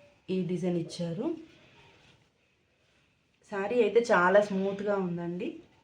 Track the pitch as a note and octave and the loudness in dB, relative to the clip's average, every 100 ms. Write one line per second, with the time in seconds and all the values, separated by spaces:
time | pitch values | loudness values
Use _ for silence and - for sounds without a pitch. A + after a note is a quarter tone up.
0 | - _ - F#3 E3+ F3 F3+ F3 D#3 - | -20 _ -6 -4 -2 -2 -2 -2 -4 -8
1 | E3+ E3 D#4+ E4 - - - - - _ | -6 -4 -6 -6 -12 -20 -20 -20 -20 _
2 | _ _ _ _ _ _ _ _ _ _ | _ _ _ _ _ _ _ _ _ _
3 | _ _ _ _ - G3 G#3 B3 G3+ A3+ | _ _ _ _ -10 -6 -2 2 4 2
4 | A#3 F#3 F#3 G3+ G3+ F#3+ G3 G3 G#3 G3 | 4 4 6 6 4 -2 -2 -4 -2 -2
5 | F3+ E3+ E3+ F3 D#4+ - - _ | -2 -4 -6 -6 -8 -10 -20 _